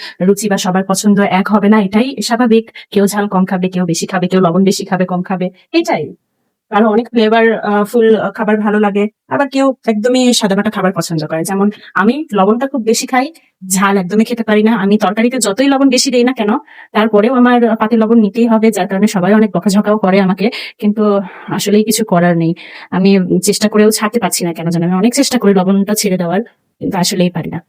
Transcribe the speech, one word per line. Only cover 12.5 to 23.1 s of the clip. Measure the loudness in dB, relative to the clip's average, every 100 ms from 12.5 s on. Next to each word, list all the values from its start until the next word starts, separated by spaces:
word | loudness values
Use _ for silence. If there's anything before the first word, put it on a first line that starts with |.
| 0 -2
খুব | -4
বেশি | -2 -2 -2
খাই, | -2 -4 -8 _ _ -6
ঝাল | -2 0 0
একদমই | 0 0 0
খেতে | -2
পারি | 0 2
না। | 2 2
আমি | 2 0
তরকারিতে | 0 0 -2 0
যতই | -4 0 0
লবণ | 2 2
বেশি | 2 0
দেই | 0
না | 0
কেন, | 0 -2 -2 -6 -20 -6
তারপরেও | -2 2 2 2
আমার | 4 4 4 2 0
পাতে | 0 0
লবণ | 4 4
নিতেই | 2 0 0
হবে, | 2 2
যার | 0 -2
কারণে | 0 0
সবাই | 0 2
অনেক | 2 2 0
বকাঝকাও | 0 0 2 0
করে | 2 2
আমাকে, | 2 0 -2 -4 -14 -4
কিন্তু | -2 0 0 0 -4 -14 -10
আসলেই | -6 0 0
কিছু | 2 -2 0
করার | 2 2 2
নেই। | 0 -4 -10 -20 -8
আমি | 0 2